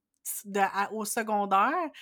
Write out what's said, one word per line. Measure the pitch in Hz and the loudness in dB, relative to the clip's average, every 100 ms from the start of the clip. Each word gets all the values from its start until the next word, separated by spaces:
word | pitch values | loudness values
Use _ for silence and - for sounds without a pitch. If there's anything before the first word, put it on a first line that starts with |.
| _ _ | _ _
s-, | - - 202 | -12 -10 -4
de, | 196 | 0
à, | 190 190 202 | 2 0 -2
au | 214 | -4
secondaire, | 208 240 220 208 202 196 226 349 311 - | -4 -4 0 0 2 4 4 2 -4 -8